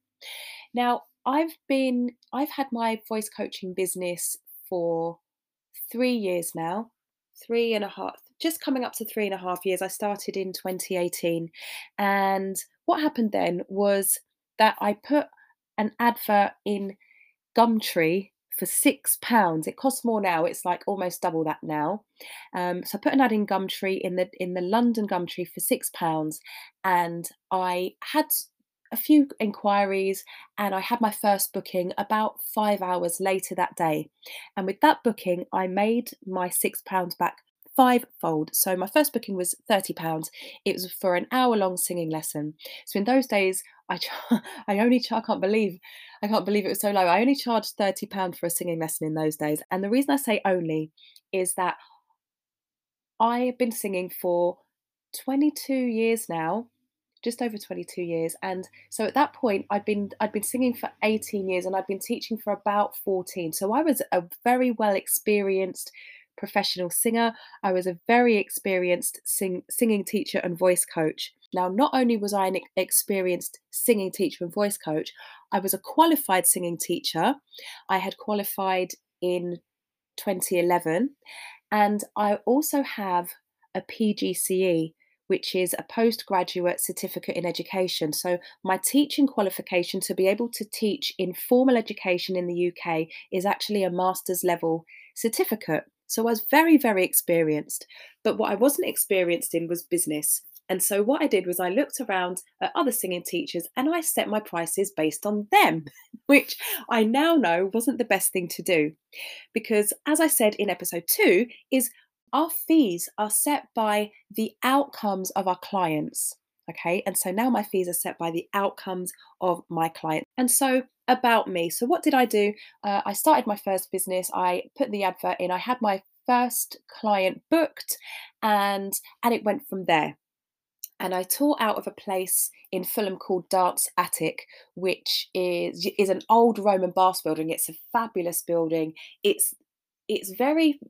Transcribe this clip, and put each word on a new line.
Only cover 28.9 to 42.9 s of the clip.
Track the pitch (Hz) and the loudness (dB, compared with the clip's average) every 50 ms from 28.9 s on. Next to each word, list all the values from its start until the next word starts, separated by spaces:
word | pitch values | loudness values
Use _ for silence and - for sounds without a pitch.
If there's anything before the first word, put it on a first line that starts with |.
a | 240 | -8
few | - - - 302 294 277 285 - - | -2 4 6 6 6 6 4 0 -4
inquiries, | 220 208 - - - 208 202 202 202 196 196 190 190 190 196 190 - - - - - - _ - | -4 -4 -4 -2 0 2 2 2 2 2 0 0 0 0 -2 -4 -8 -16 -20 -20 -20 -14 _ -4
and | 208 196 190 | -2 -2 -2
I | 190 | -2
had | 185 - 240 240 | -2 -2 0 0
my | 226 208 | 0 0
first | 208 - - 208 202 196 - - | 0 0 2 2 2 2 0 -4
booking | - 196 185 - - 185 175 185 - | -4 -6 -6 -4 -2 -2 -2 -2 -4
about | - 202 - 214 214 220 208 - - - - - | -6 -4 -2 0 0 0 -2 -4 -8 -12 -6 -2
five | 220 214 208 208 185 | 0 2 2 2 0
hours | 185 185 185 180 175 170 170 - | 0 -2 -2 0 -2 -2 -2 -2
later | 190 190 190 190 - - 185 | 0 0 0 -2 -4 -4 -2
that | 180 180 - - | -2 -2 -2 0
day. | - 175 160 151 156 156 - _ _ - - - - - - - | 0 0 0 0 0 -4 -8 _ _ -18 -18 -16 -16 -18 -10 -6
And | 202 185 | -4 -4
with | 185 196 - | -4 0 4
that | - 311 302 - - | 4 4 4 4 2
booking, | 240 208 - - 180 175 180 180 - | 0 0 0 0 -2 -2 -2 -2 -4
I | - 190 190 185 | -2 -2 -2 0
made | 180 196 208 220 233 240 - - - - - | 0 2 2 2 2 0 -2 -4 -10 -14 -10
my | 190 185 185 180 180 | -6 -4 -4 -2 -2
six | - - - 196 - - | -2 -2 -2 -2 -4 -6
pounds | - - 196 185 180 175 - | -6 -2 -2 0 0 -2 -2
back | - 180 - - _ _ _ _ _ _ - - | -2 -4 -4 -4 _ _ _ _ _ _ 0 4
fivefold. | - 254 254 247 240 - - _ - - 165 160 156 160 160 | 6 6 6 6 4 2 -4 _ -6 -2 0 0 0 -2 -2
So | - - - 196 185 | -2 -2 0 0 0
my | 180 180 | -2 -2
first | 208 - 302 294 - | 2 2 2 2 2
booking | - 233 - - 196 | 0 -4 -4 -4 -4
was | 180 180 - - - _ | -4 -4 -4 -6 -6 _
thirty | - 220 190 - - | 0 0 2 0 -2
pounds. | 170 - 165 165 160 160 156 - - - - - - - - | -6 -6 -4 -4 -4 -4 -6 -8 -12 -16 -18 -18 -14 -6 -4
It | 202 - | -4 -4
was | - 185 175 | -4 -6 -10
for | - - - 185 175 | -6 -2 0 0 2
an | 180 - - | 0 0 0
hour-long | 247 262 254 247 233 208 190 185 185 | 2 2 4 4 4 2 2 0 0
singing | 180 - - 180 175 170 160 | -2 -4 -4 -2 -4 -4 -4
lesson. | 160 156 156 - - 151 147 151 160 - - - - - - | -4 -6 -6 -6 -6 -6 -6 -6 -8 -12 -16 -18 -18 -18 -10
So | - | -4